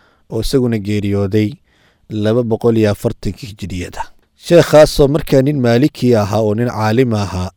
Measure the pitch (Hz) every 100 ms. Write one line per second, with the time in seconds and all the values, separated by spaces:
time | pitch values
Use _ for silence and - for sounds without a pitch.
0 | _ _ _ 113 - 139 123 113 98 104
1 | 101 101 98 107 107 139 _ _ _ _
2 | - 107 104 120 117 110 117 113 107 98
3 | 113 - 110 - 98 104 87 90 - -
4 | - - _ _ - 170 - 151 151 -
5 | 139 151 - 139 135 147 120 117 151 -
6 | 123 113 98 107 107 104 120 107 110 113
7 | 127 107 95 90 95